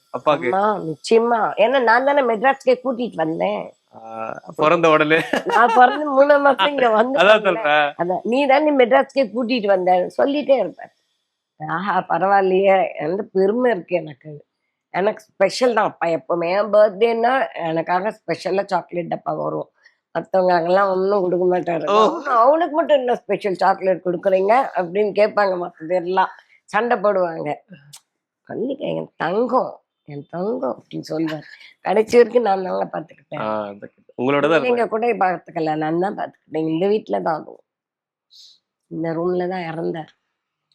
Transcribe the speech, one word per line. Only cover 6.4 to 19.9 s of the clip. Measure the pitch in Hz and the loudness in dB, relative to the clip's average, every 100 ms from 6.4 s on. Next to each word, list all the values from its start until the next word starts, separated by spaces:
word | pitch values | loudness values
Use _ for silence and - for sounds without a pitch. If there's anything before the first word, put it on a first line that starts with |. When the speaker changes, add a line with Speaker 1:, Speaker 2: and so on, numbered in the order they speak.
| 285 262 190 | 4 2 0
Speaker 2:
இங்க | 277 240 | 0 2
வந்து | 214 247 269 | 2 2 4
Speaker 1:
அதான் | 185 214 | 4 4
Speaker 2:
வந்தேன். | 202 | 4
Speaker 1:
சொல்றேன். | 170 151 151 147 147 | 0 2 2 2 -2
Speaker 2:
அதான், | 175 180 | -4 -4
"நீ | 208 254 285 | -2 0 2
தானே | 269 302 | 4 4
மெட்ராஸ்க்கே | 277 240 269 269 277 233 | 4 4 4 2 -2 -2
கூட்டிட்டு | 214 226 247 202 | -2 -2 -2 0
வந்த," | 190 180 185 180 - | 2 2 2 0 -2
சொல்லிட்டே | 254 285 269 262 | 0 0 0 0
இருப்பேன். | 180 - - _ _ _ _ _ _ _ | 0 -8 -18 _ _ _ _ _ _ _
ஆஹா, | 156 160 196 185 180 | -8 -6 -2 -2 -2
பரவாயில்லையே, | 170 190 202 190 185 196 190 170 | 0 2 2 4 2 4 4 2
எந்த | - 151 190 208 | -4 -6 -6 -4
பெருமை | 190 190 233 247 | 0 0 2 0
இருக்கு | 196 - 180 | -2 -2 -6
எனக்கு. | 156 139 156 147 - _ _ _ _ | -6 -14 -18 -20 -20 _ _ _ _
எனக்கு | 170 202 214 | -4 -2 -4
ஸ்பெஷல் | - - 196 - 254 | -10 -2 0 2 0
தான் | 220 185 | 2 0
அப்பா | - 170 | -2 -2
எப்பவுமே. | 165 - 175 170 | -2 -2 -4 0
என் | 190 214 | -2 2
பர்த்டேன்னா | 208 214 185 233 233 233 262 226 - 165 | 4 4 4 0 2 2 2 -2 -4 -4
எனக்காக | 160 160 180 208 | -2 -2 -2 -2
ஸ்பெஷலா | 208 - 156 185 190 196 | -6 -8 -6 -4 -4 -2
சாக்லேட் | 180 - 175 165 | -4 -4 -8 -6
டப்பா | - 156 156 | -6 -6 -6
வரும், | 151 156 - _ _ | -6 -6 -10 _ _